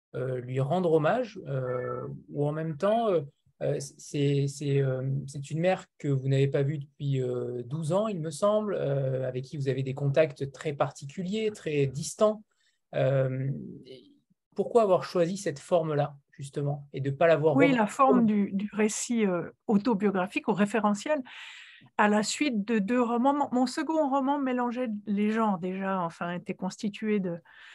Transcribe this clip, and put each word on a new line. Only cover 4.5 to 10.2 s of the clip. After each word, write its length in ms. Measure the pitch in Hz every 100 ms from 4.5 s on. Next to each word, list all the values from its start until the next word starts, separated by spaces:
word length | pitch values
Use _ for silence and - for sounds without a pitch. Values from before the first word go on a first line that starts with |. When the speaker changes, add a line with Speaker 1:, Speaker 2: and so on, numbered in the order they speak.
| 139 147 139
Speaker 1:
euh, 260 | 135 127 135 139 139
c'est 240 | 147 139
une 80 | 156
mère 260 | 180 185 - _
que 80 | 147
vous 220 | 135 135
n'avez 180 | 135 139
pas 160 | 143
vue 160 | 143 156
depuis, 420 | 143 - 143 131
euh, 400 | 123 123 123 123
douze 280 | 120 160 156
ans, 140 | 185 220
il 120 | 180
me 100 | 160
semble, 420 | - 208 214 208
euh, 540 | 143 143 139 131 131 127
avec 160 | 127
qui 140 | 135 151
vous 100 | 135
avez 160 | 131
des 100 | 131
contacts 580 | 135 143 139